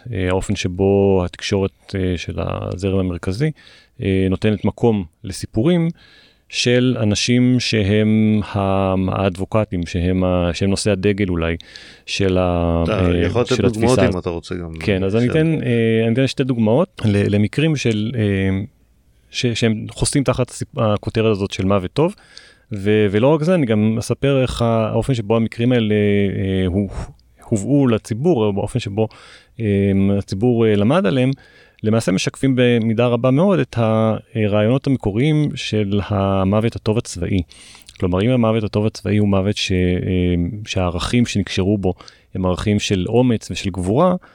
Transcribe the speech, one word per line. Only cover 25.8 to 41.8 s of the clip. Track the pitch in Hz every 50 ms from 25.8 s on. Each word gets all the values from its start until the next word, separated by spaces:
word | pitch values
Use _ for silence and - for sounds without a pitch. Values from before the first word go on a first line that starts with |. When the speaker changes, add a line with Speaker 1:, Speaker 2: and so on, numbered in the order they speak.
| 113 107 107
Speaker 1:
אה, | 107 104 104 101 101 101 98 98 104 98 95 95 95 92 92
הו-, | 82 98 101 92 - - - - - _ _ _ _ _ -
הובאו | - 123 104 98 113 139 143 139 127
לציבור, | 113 104 - - 113 107 143 185 170 123 107
או | 104 101
באופן | 98 101 107 - 123
שבו, | - 107 101 104 110 107 - - - - - - - _ _ -
אה, | 117 104 101 98 98 101 98 98 98 98 101 101
הציבור, | 98 - - 95 107 127 120 113 113 110
אה, | 107
למד | 101 101 110 143 185 196
עליהם, | 196 160 131 127 131 135 - - - - - - _ _ _ -
למעשה | 107 107 113 - -
משקפים | 95 92 - 127 - - - 135 131 123
במידה | 123 120 120 117 110 113 113 104 120 123
רבה | 120 120 131 131
מאוד | 131 139 175 208 196 151
את | 135 - - 117
הרעיונות | 117 110 110 110 110 110 107 107 - _ - 113 107 104 98 104 107 110 127 139 - 143
המקוריים | 135 120 - 107 95 107 131 156 156 151 151 143 -
של | - - - - 107 107 98 98 101 - -
המוות | 104 98 98 98 98 98 95 95 101 107 107 117 -
הטוב | 104 - - 107 117
הצבאי. | - - - 90 87 82 101 95 87 - - - - - - - - - - -
כלומר, | - 90 87 92
אם | 101 120
המוות | 127 123 117 110 110 113 107
הטוב | 98 - 107 104
הצבאי | 110 - - - 98 101 107
הוא | 104 101
מוות | 98 95 92 101 104 -
ש-, | - -
אה, | 95 90 90 90 90 90 95 98 92 92 90 90 87 87 87 85 - 104 104 -
שהערכים | - 98 92 87 82 87 - - - 123 120
שנקשרו | - - 104 95 - - - 95 95 107
בו | 104